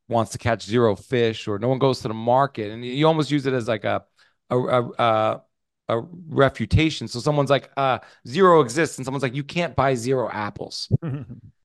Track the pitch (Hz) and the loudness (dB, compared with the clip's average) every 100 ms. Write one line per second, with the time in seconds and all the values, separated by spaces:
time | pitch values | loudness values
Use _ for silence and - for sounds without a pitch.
0 | - 113 110 - 120 113 95 120 117 95 | -2 0 0 -2 -2 -2 0 2 2 2
1 | - 127 113 110 - 101 120 131 135 123 | -2 0 0 0 -6 -4 0 2 2 0
2 | 117 110 117 127 139 - 104 113 123 131 | -4 -4 2 2 2 -2 -8 -8 -8 2
3 | 156 160 135 147 135 127 113 110 110 101 | 2 4 0 0 0 -2 -2 -2 -2 -4
4 | - _ _ _ _ 127 127 123 120 - | -6 _ _ _ _ -2 2 0 0 0
5 | 117 110 110 113 - _ _ _ - 117 | 2 2 0 -2 -10 _ _ _ -4 -4
6 | - - 165 127 135 - 110 - 160 - | -4 -14 -6 2 2 2 0 2 2 -2
7 | 113 120 147 147 139 135 - - 135 120 | -8 -4 0 0 2 0 0 -4 -2 -2
8 | - _ 120 139 185 165 127 135 151 - | -6 _ -8 4 6 6 4 0 -2 -4
9 | 127 135 135 135 143 175 170 - 135 127 | -6 -4 -4 -4 -6 -4 -4 0 0 0
10 | 117 135 110 104 104 - - - - - | 0 -2 -2 -4 -8 -8 -12 -12 -4 -4
11 | 165 143 127 - - _ | -4 -8 -12 -18 -20 _